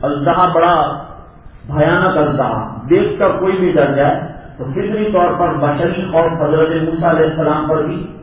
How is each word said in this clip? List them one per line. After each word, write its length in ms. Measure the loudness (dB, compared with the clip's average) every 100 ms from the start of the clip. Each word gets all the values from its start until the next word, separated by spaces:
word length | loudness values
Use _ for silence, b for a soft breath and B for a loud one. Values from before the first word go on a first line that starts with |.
اژدہا 420 | -2 -2 0 2 2 2
بڑا 200 | 2 2 0 -4 -12 -18 -20 -20 -20 -20 -8
بھیانک 500 | 0 2 2 2 2
اژدہا، 420 | 0 0 -2 -2 -6 -10 0
دیکھ 280 | 2 2 2
کر 200 | 0 2
کوئی 180 | 0 0
بھی 140 | 2
ڈر 240 | 2 2 2
جائے 240 | 2 0 -4 -14 -18 -12
تو 140 | -8
فطری 400 | -4 -4 -2 0
طور 260 | 2 2 2
پر 180 | 0 0
بشری 420 | 0 0 -2 -2 -2
خوف 200 | 2 2 0
حضرت 360 | 0 2 2 0
موسیٰ 260 | -2 0 0
علیہ 180 | 2 2
السلام 400 | 2 0 0 0
پر 140 | -2 -2
بھی 200 | -4 -8 -14